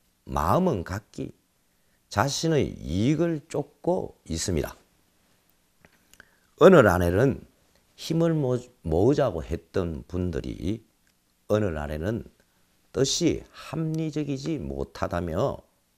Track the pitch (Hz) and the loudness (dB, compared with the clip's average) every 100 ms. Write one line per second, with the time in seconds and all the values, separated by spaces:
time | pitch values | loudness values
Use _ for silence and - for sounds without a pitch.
0 | _ _ - 67 80 139 185 107 80 95 | _ _ -8 -4 0 2 2 -2 -4 -8
1 | - - - - _ _ _ _ _ _ | -10 -12 -12 -14 _ _ _ _ _ _
2 | - 101 131 - 165 151 82 50 60 87 | -6 -2 0 0 0 0 0 -4 -6 0
3 | 120 151 170 156 - - 143 _ - 185 | 0 2 0 -4 -6 -6 -6 _ -2 -2
4 | - - - 80 - 80 - - _ _ | -4 -14 -8 -6 -2 -2 -2 -10 _ _
5 | _ _ _ _ _ _ _ _ - _ | _ _ _ _ _ _ _ _ -20 _
6 | _ _ - _ _ - 165 175 104 87 | _ _ -20 _ _ 6 10 10 8 6
7 | 87 90 135 95 - _ _ _ _ - | 2 2 2 0 -10 _ _ _ _ -16
8 | - 165 165 156 131 127 - _ 85 80 | -4 0 2 2 0 -2 -6 _ -2 2
9 | 110 147 131 85 69 82 - 98 85 73 | 4 2 0 -2 -8 -8 -6 -4 -4 -6
10 | - 90 90 67 65 53 78 113 _ _ | -8 -4 -4 -4 -8 -8 -6 -8 _ _
11 | _ _ _ _ - 104 104 76 73 78 | _ _ _ _ -2 0 0 -4 -6 -6
12 | 87 113 - _ _ _ _ _ _ - | -4 -6 -8 _ _ _ _ _ _ -2
13 | 139 - 165 - - - - 156 160 156 | -2 0 0 -2 -8 -20 -12 -6 -4 -4
14 | 160 156 147 135 143 151 69 67 69 - | -4 -6 -6 -6 -6 -6 -6 -6 -8 -6
15 | 92 87 87 80 127 - - _ _ | -4 -4 -2 -2 -2 -4 -14 _ _